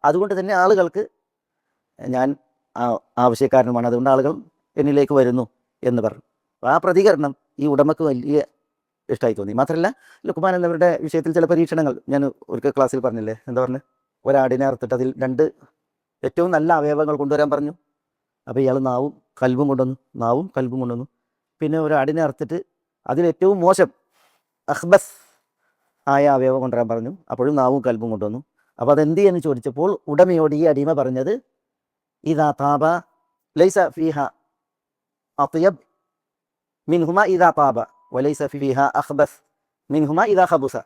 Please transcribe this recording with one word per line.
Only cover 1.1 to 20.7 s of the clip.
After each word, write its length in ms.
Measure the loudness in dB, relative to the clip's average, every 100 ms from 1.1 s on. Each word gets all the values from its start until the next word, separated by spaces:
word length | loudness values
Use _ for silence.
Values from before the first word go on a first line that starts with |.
| _ _ _ _ _ _ _ _ _ -6
ഞാൻ 280 | -2 -2 -2 _ _ _ -4
ആ-, 220 | -2 -2 _ 0
ആവശ്യക്കാരനുമാണ്, 680 | 2 2 2 4 4 0 0
അതുകൊണ്ട് 240 | 0 2
ആളുകൾ 240 | 2 0 -4 -12 _ _ -4
എന്നിലേക്ക് 380 | 0 2 2
വരുന്നു 340 | 4 2 0 -4 _ _ _
എന്ന് 200 | -2 0
പറഞ്ഞു. 200 | -2 -6 _ _ _
അപ്പൊ 140 | _ 0
ആ 100 | 0
പ്രതികരണം 580 | 2 4 4 2 -2 -6 _ -6
ഈ 80 | -2
ഉടമക്ക് 380 | 2 2 2
വലിയ 380 | -2 -2 -2 -2 -2 _ _ _ _ _ -8
ഇഷ്ടമായി 240 | -2 -2
തോന്നി. 180 | -2 -4
മാത്രമല്ല, 420 | -2 -2 0 -2 -4 _ _ -8
ലുക്മാൻ 280 | -4 -2
എന്നവരുടെ 440 | 0 -2 2 0 0
വിഷയത്തിൽ 300 | -4 -4 -2
ചില 120 | 0
പരീക്ഷണങ്ങൾ 560 | 2 2 0 0 -2 -4 -4
ഞാൻ 240 | -2 -2 -6 -12
ഒരിക്കൽ 220 | -4 -4
ക്ലാസ്സിൽ 300 | 0 0 0
പറഞ്ഞില്ലേ, 400 | -4 -4 -8 -8 -6
എന്താ 140 | -4
പറഞ്ഞത്? 180 | -2 -4 _ _ _ _
ഒരാടിനെ 420 | 0 2 2 0 -2
അറുത്തിട്ട് 280 | -4 -6
അതിൽ 200 | -4 -4 -4
രണ്ട് 340 | -6 0 -2 -2 _ _ _ _ _ _
ഏറ്റവും 260 | -6 -2 0
നല്ല 220 | 0 2
അവയവങ്ങൾ 440 | 0 0 0 -2 -2
കൊണ്ടുവരാൻ 340 | -2 0 0
പറഞ്ഞു. 220 | -2 -4 -10 _ _ _ _ _ _ -8
അപ്പൊ 120 | -2
ഇയാൾ 180 | 0 0
നാവും 440 | -2 -2 -4 -8 _ -4
കൽബും 260 | -2 0 0
കൊണ്ടുവന്നു, 280 | 0 -2 -4 _ -6
നാവും 340 | -2 -2 -2 -6
കൽബും 200 | -6